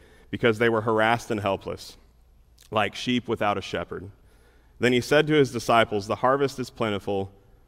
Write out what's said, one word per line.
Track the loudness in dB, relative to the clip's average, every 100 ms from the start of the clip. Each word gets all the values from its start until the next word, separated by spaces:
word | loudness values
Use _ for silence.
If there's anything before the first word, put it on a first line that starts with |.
| -20 _ -12
"because | 2 2 4
they | 2
were | 2
harassed | 2 2 4 2 -2
and | -4
helpless, | -2 -2 -6 -12 -14 -20 _ _ _ _ _ _ -6
like | -2 -2 -4
sheep | -4 -2 -2
without | -2 -2 -2
a |
shepherd. | -6 -8 -8 -12 -14 -20 _ _ _ _ _ -2
Then | 0
he | 0
said | 2 2 4
to |
his | 2 2
disciples, | 0 2 2 4 -2 -4
'The | -2
harvest | 0 2 0 -4
is | -12
plentiful, | -6 -4 -4 -4 -6 -6 -12 _ _